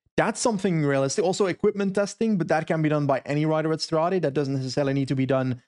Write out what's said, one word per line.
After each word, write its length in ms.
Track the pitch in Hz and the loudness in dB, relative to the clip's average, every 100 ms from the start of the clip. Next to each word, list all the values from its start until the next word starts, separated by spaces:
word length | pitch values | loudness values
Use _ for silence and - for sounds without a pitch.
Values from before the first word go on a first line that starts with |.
| _ - | _ -2
that's 220 | 165 220 | 0 0
something 440 | 262 208 202 165 | 0 0 0 2
realistic. 400 | 143 139 135 143 | 2 2 0 0
Also 220 | 170 185 196 | 0 2 0
equipment 480 | - 208 202 196 | 0 0 0 -2
testing, 420 | 196 202 - 226 202 | 0 -2 -2 0 0
but 120 | 165 | 0
that 180 | 160 160 | 0 0
can 160 | 165 | 0
be 60 | 156 | 2
done 160 | 151 143 | 2 2
by 140 | 135 | 0
any 220 | - 147 156 | -2 0 0
rider 260 | 156 156 | 0 0
at 80 | 160 | -2
Strade. 400 | - 160 165 190 | -2 0 0 0
That 120 | 156 | -2
doesn't 200 | 135 139 | -2 -2
necessarily 380 | 139 131 135 139 | -2 -4 -2 0
need 160 | 139 135 | 0 0
to 60 | 135 | 0
be 80 | 131 | 0
done 360 | 135 127 123 | 0 0 -4